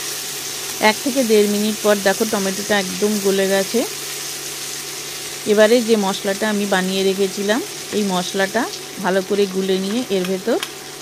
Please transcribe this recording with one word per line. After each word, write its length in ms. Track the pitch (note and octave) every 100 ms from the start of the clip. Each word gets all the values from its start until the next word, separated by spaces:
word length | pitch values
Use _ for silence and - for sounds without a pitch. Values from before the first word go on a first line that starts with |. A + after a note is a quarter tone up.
| - - - - - - - -
এক 160 | A3 G#3
থেকে 180 | D4 B3+
দেড় 240 | A3+ G#3+ G#3
মিনিট 260 | G#3 G#3+ G#3
পর 120 | G#3 G#3
দেখো 280 | G3 F#3+
টমেটোটা 500 | A3 G#3+ F#3+ F#3+ G3 G#3
একদম 340 | F#3 F#3 G#3 G#3+
গলে 240 | G3 G3 F#3+
গেছে। 320 | G3 F#3+ A#3 G4 - - - - - - - - - - - - - - - G#3+
এবারে 300 | G#3 G#3+ B3
যে 140 | A3 A3
মশলাটা 500 | G3 F#3+ G3+ G3 G#3+
আমি 160 | G3+ G3+
বানিয়ে 360 | F#3+ F#3 G3
রেখেছিলাম, 580 | F#3+ F#3+ F#3+ G3 G3+ A#3 G#4 - -
এই 100 | G#3
মশলাটা 580 | G3+ F3+ F3+ F#3+ F#3+ G#3+ F4 - - -
ভালো 200 | F#3 F#3+
করে 220 | F#3 G3+ G3+
গুলে 300 | F#3+ F#3+ F#3+
নিয়ে 220 | F#3+ A#3 B3+
এর 140 | G3
ভেতর 340 | F3+ F#3+ A3+ D#4+ - - - -